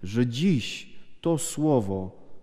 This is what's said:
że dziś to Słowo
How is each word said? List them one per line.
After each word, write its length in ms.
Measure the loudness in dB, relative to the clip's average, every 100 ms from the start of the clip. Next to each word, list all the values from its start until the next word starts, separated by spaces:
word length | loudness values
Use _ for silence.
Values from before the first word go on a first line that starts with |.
że 240 | -2 2 2
dziś 680 | 2 4 4 0 -10 -12 -12 -12 -6
to 180 | 0 0
Słowo 880 | -2 0 4 4 4 -2 -4 -10 -14 -14